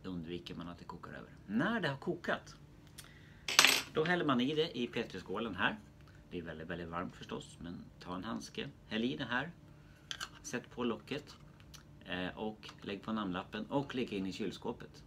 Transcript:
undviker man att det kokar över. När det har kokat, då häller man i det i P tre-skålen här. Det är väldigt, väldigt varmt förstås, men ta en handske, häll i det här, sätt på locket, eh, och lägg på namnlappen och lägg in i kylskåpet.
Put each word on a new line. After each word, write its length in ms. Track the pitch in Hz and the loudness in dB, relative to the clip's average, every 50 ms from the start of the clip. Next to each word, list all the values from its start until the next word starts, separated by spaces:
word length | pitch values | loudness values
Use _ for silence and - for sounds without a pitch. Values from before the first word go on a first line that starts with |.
| - | -6
undviker 520 | 95 92 87 80 80 87 87 87 - 90 | -6 -6 -4 -4 -4 -4 -4 -4 -6 -8
man 120 | 82 85 87 | -6 -6 -8
att 120 | 87 82 | -8 -10
det 60 | - | -12
kokar 260 | - - 85 - - | -12 -12 -12 -10 -10
över. 180 | 73 67 57 - - - - - | -10 -10 -10 -12 -14 -18 -8 0
När 320 | 202 113 151 196 233 233 | 2 4 4 4 2 2
det 80 | 175 147 | 2 0
har 100 | 139 139 | 0 0
kokat, 580 | - - 170 - - - 180 - - - - - - - - - - - - - - - - - - - - - - - - - - - - - - - - | -2 -2 -2 -2 2 0 0 0 0 -10 -16 -18 -18 -20 -20 -20 -20 -18 -18 -16 -16 -16 -18 -18 -20 -18 -20 -10 -4 6 10 12 12 12 12 8 4 2 4
då 100 | - 156 | 4 6
häller 220 | 165 180 180 165 | 6 6 4 6
man 160 | 151 135 120 | 6 8 8
i 140 | 123 131 156 | 6 6 6
det 220 | 151 156 165 - 127 | 4 4 2 4 0
i 100 | 120 117 | 0 0
P 160 | - 123 113 | 2 -2 -2
tre-skålen 520 | - - 92 - - 90 104 113 113 92 | -2 -4 -8 -6 -2 -2 -2 0 -2 0
här. 220 | 87 104 135 208 214 - - - - - - - - - - | 2 2 2 2 0 -8 -16 -20 -20 -20 -18 -18 -20 -18 -8
Det 60 | - 87 | -6 -6
är 60 | 82 | -4
väldigt, 240 | 82 80 78 80 82 | -4 -6 -8 -6 -6
väldigt 200 | 87 85 87 82 | -4 -4 -4 -4
varmt 280 | 82 85 87 - - | -2 -2 -4 -4 -6
förstås, 420 | - - - - - - - - - | -10 -10 -8 -8 -8 -8 -10 -14 -10
men 220 | - 85 90 - - - - - | -8 -8 -8 -8 -10 -14 -16 -14
ta 160 | - 87 90 | -8 -6 -6
en 80 | 90 90 | -4 -4
handske, 460 | 110 117 113 - - - - 120 143 - - - - | -4 -4 -6 -6 -8 -6 -6 -6 -6 -8 -14 -10 -2
häll 160 | 107 110 113 | 0 2 2
i 140 | 123 151 151 | 2 2 0
det 80 | 139 | -2
här, 260 | 113 120 123 139 170 175 - - - - - - - - - - - - - - - - - | 0 0 0 0 -2 -6 -12 -18 -20 -20 -20 -20 -20 -20 -20 -10 -8 -6 -6 -6 -8 -8 -12
sätt 280 | - - - 123 - - | -10 -4 -4 -4 -4 -4
på 140 | - - 123 | -6 0 0
locket, 520 | 120 110 - - - 127 113 - - - - - - - - - - - - - - - - - | 0 0 0 -2 -6 -6 -6 -6 -8 -16 -18 -18 -20 -20 -20 -20 -18 -18 -18 -18 -18 -20 -18 -8
eh, 320 | - 92 90 92 90 - - | -4 -2 -2 -2 -2 -2 -2
och 320 | 110 107 107 - - - - - | -4 -4 -4 -6 -12 -14 -14 -8
lägg 220 | - - 101 95 - | -6 -6 -4 -4 -2
på 100 | - 110 | -2 0
namnlappen 520 | 110 107 95 87 92 98 - - 107 110 | 0 0 0 0 -2 -2 -2 -4 -6 -4
och 300 | - - 139 139 139 - | 0 0 0 0 0 0
lägg 180 | 127 120 - 107 | -2 -2 0 0
in 120 | 98 95 | -2 -2
i 60 | 95 | -2
kylskåpet. 720 | 90 - 110 92 - - - 101 87 - - - - - - | -2 -2 -2 -4 -4 -4 -6 -6 -6 -6 -8 -16 -16 -18 -20